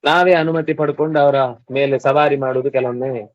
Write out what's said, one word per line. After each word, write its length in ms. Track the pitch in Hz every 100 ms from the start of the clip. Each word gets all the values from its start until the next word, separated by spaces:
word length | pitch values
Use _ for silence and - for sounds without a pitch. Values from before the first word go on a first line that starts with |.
ನಾವೇ 300 | 143 170 180
ಅನುಮತಿ 400 | 175 160 160 156
ಪಡ್ಕೊಂಡು 460 | 151 147 147 156 156
ಅವರ 140 | 143 139 127 113 _
ಮೇಲೆ 260 | 131 139 131
ಸವಾರಿ 380 | 139 143 147 143
ಮಾಡುವುದು 340 | 131 127 135
ಕೆಲವೊಮ್ಮೆ 560 | 135 127 123 131 123 104